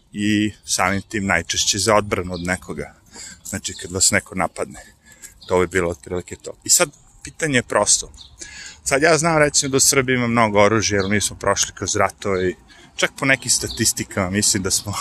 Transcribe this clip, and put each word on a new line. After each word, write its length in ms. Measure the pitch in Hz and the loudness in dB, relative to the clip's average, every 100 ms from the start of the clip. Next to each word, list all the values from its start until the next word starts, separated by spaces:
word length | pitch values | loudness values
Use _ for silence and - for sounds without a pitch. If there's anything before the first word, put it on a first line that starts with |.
| _ | _
i 380 | 101 104 104 107 - - | -4 0 2 0 -4 -6
samim 360 | - 92 98 | 0 0 0
tim 240 | - 107 98 | -4 -4 0
najčešće 540 | 85 85 95 - 107 | 0 0 -2 -2 0
za 160 | 98 104 | 2 2
odbranu 380 | 104 98 90 | 2 -4 -4
od 80 | 90 | -6
nekoga. 540 | 87 92 - 76 71 - _ - - - - | -4 -6 -6 -12 -12 -16 _ -20 -20 -18 -12
Znači, 280 | 95 - 92 | -10 -10 -12
kad 100 | 82 | -8
vas 200 | 90 - | 0 2
neko 240 | 101 - 95 | 2 -2 -4
napadne. 440 | 80 - 71 71 - _ _ - - - - | -4 -4 -10 -12 -20 _ _ -20 -20 -18 -2
To 120 | 92 | 0
bi 80 | 87 | 0
bilo 220 | 92 85 | 0 -2
otprilike 460 | 90 - 90 - - | -4 -8 -10 -10 -14
to. 180 | - - | -16 -10
I 60 | - | -2
sad, 200 | - 165 - _ - | 0 0 -6 _ -20
pitanje 340 | - - 160 131 | -20 -6 -2 0
je 60 | |
prosto. 480 | - 110 104 - 78 - - - - - - - | 0 2 2 0 -2 -16 -20 -20 -18 -18 -18 -12
Sad 180 | - 135 | -2 2
ja 160 | 160 156 | 4 4
znam, 200 | 170 160 | 4 4
recimo, 320 | 147 - 143 | 4 2 2
da 80 | 131 | 2
u 20 | |
Srbiji 360 | - 135 127 127 | 4 2 2 2
ima 120 | 120 | 2
mnogo 340 | 117 110 104 | 2 4 6
oružja, 360 | 104 110 95 101 | 6 4 2 0
jer 120 | 95 | 0
mi 120 | 104 | 0
smo 140 | - 90 | -2 -2
prošli 380 | 98 98 - - | -2 0 -2 -4
kroz 200 | 98 104 | -4 0
ratove 540 | 95 - 104 92 92 | 0 -2 -4 -2 -2
i 60 | 85 - - - - | -4 -10 -20 -16 -4
čak 160 | 175 - | -4 0
po 60 | 139 | 0
nekim 260 | 135 120 | 0 0
statistikama 800 | - 107 - 113 - 101 - 92 | -2 -2 -2 -2 -2 -4 -2 -2
mislim 340 | 98 104 107 | 0 0 0
da 80 | 92 | 0
smo 220 | - 104 - | -4 -4 -6